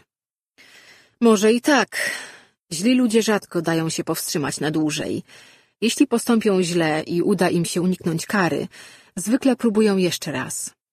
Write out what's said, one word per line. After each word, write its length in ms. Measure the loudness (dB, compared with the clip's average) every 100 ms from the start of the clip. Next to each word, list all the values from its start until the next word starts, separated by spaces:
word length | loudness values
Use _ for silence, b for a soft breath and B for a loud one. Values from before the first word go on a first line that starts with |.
| _ _ _ _ _ _ B B B B B B
„Może 320 | 4 4 4
i 80 | 2
tak. 500 | 4 2 2 -2 -6 B B B B B -12
Źli 240 | -4 0 2
ludzie 280 | 2 2
rzadko 380 | 2 0 -2 -4
dają 280 | 0 0 -2
się 140 | -4
powstrzymać 560 | -4 -4 -4 -4 -4 -4
na 120 | -4
dłużej. 520 | -2 -2 -2 -6 -6 -8 B B B B B
Jeśli 260 | -2 2 2
postąpią 560 | 2 2 2 2 2
źle 400 | 0 0 0 0
i 180 | -2 -2
uda 280 | 0 2 2
im 160 | 0 -2
się 160 | -2
uniknąć 440 | -2 -2 -2 -4 -2
kary, 420 | 0 0 -2 -6 B B B B -10
zwykle 400 | -2 0 2 2
próbują 420 | 0 2 2 2
jeszcze 340 | 0 -2 -6
raz.” 420 | -8 -8 -8 -12 _ _